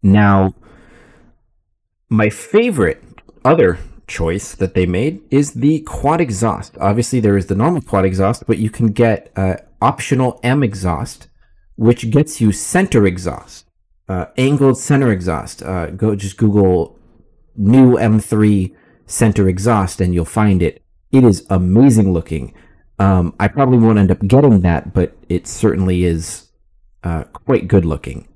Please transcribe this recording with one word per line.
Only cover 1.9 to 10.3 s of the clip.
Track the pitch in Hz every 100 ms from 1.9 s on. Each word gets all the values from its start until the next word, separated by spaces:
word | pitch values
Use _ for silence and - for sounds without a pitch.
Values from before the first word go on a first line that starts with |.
| _ _
my | 110 107
favorite | - - 208 240 165 90 - - - _ _
other | 127 165 92 87 - - _
choice | - 82 92 -
that | - 95
they | -
made | 90 90 139 185 _
is | 135 143
the | 117 135 156
quad | 151 - - 170
exhaust. | 151 95 110 - - -
Obviously, | 98 107 120 127
there | 107 101
is | 87
the |
normal | 98 131 170
quad | - 98
exhaust, | 95 92 95 120 -
but | 110
you | 110
can | - 117
get, | 110 117 107 -
uh, | - 95 87 - _
optional | 117 160 - 131 127